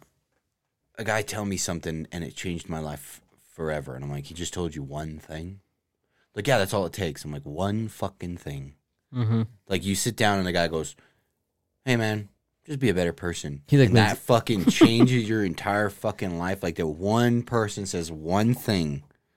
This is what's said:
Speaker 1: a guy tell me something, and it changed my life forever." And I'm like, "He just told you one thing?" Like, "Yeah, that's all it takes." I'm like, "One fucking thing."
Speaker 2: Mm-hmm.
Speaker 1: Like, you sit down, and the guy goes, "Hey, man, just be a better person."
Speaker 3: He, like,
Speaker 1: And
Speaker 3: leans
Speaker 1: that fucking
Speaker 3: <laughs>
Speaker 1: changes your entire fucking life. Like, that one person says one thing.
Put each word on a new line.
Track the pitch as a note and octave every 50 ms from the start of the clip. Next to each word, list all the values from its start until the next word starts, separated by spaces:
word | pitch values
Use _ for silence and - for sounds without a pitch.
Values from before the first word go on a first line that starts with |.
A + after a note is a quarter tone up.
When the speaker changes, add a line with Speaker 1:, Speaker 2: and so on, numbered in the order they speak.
| - _ _ _ _ _ _ _ _ _ _ _ _ _ _ _ _ _ _
Speaker 1:
a | - A2
guy | A2 G#2+ A2 G#2
tell | - - A2 G#2
me | G2+ F#2+
something, | F2 - - E2+ D#2+ - E2+ D#2+ D#2+ D#2 - -
and | F2 E2
it | - -
changed | - - F#2 E2+ E2+ - -
my | E2 D#2+
life | D#2 D2+ D2 C#2+ - - - - _ _ _ _ _ _ _
forever." | - E2 D#2 D#2 D2 C#2 C2+ B1+
And | C2 C#2
I'm | C#2+
like, | C#2+ C#2+ C#2+
"He | - D#2+
just | E2+ E2+ - -
told | F#2 F2 E2 D#2
you | D2+
one | C#2 C2+ D2 D2+ E2 D#2 D#2 D#2
thing?" | - - D#2 D#2+ E2+ F2+ G2 G2 _ _ _ _ _ _ _ _ _ _ _ _ _ _ -
Like, | G#2+ G2+
"Yeah, | C#3+ C3
that's | G#2+ F#2+ F#2+ A2+
all | G2+ F#2
it | E2 -
takes." | - F#2+ D#2+ C#2 - -
I'm | D2+ D2
like, | C#2+ C#2+
"One | D2 D2 E2 F#2+ G2+ G#2 A2 A2 G#2+
fucking | - - G#2 F#2+ - - F#2 F2 F2
thing." | E2+ - D#2+ D2 C#2 C2+ C#2+ D2 _ _ _ _ _ _ _ B2+
Speaker 2:
Mm-hmm. | B2 A#2 A2 A#2 A2+ A2 - - - _
Speaker 1:
Like, | - G2 F2+ F2
you | G2 F#2+
sit | F#2+ - B2 G#2
down, | - A2+ G#2 G2+
and | F#2+ F#2
the | F2+ F2
guy | F2 E2+ D#2+
goes, | E2 D#2+ D2+ - - _ _ _ _ _ _ _ _ _ _ _ _ _ _ _ _ _ -
"Hey, | C3 B2
man, | A#2 A2 G#2+ G#2+ G#2+ G2+ - _ _ _ _ _ _ _
just | - D3 C3+
be | B2+ G#2+
a | F2
better | F2+ F2+ E2+ -
person." | - - E2+ E2 - - D2 C#2+ C#2+ -
Speaker 3:
He, | - C#3+
like, | C#3+ C3
Speaker 1:
And | G2 A#2
Speaker 3:
leans | A2+ G#2 G#2+
Speaker 1:
that | - -
fucking | - - A#2+ A2+ - - A2+ G2 E2+
Speaker 3:
<laughs> | A#3+ - -
Speaker 1:
changes | E4 - A2+ A#2 B2+ B2+ B2+ A#2+ G#2+
your | G#2 A2 A2 G2+
entire | F2+ D#2 - - G2+ G2+ G#2 G#2 G2
fucking | - - - A2 G2+ - G#2 F#2 F2
life. | E2+ F2 F#2 G2 F#2+
Like, | G2 F2 E2
that | F2+ E2+
one | D#2 D2+ E2 F#2+ G#2 A2 A#2 A#2+ A#2+ A#2+ A#2+ A#2
person | - A#2+ A2+ G#2+ G2+ - G#2 G2
says | - - F2 E2 E2
one | D#2+ D#2 D#2 E2 F#2 G2+ A2 A#2 B2+
thing. | - - A#2 G#2 F2+ D#2+ D2 C#2+ C#2+ - _ _ _ _ _ _